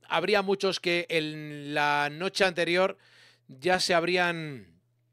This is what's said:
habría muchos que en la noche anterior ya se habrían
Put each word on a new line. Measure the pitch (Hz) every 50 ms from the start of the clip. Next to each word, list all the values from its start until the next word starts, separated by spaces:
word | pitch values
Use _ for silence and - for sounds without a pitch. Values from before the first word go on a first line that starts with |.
| -
habría | - 165 165 165 185 208 202 190
muchos | 196 196 196 196 190 170 -
que | - 180 175 175 170 -
en | 165 165 156 151 156 151 151 151 147 147 143 143 147
la | 151 147 147 147 147 147 147
noche | 147 151 185 196 - - 196
anterior | 185 165 175 170 165 175 180 185 196 - - _ _ _ - - - _ _ _
ya | - 135 131 135 180 185 185
se | - - 180
habrían | 165 170 170 180 180 175 175 170 165 156 151 139 117 95 85 _ _ _ _ _ _ _ _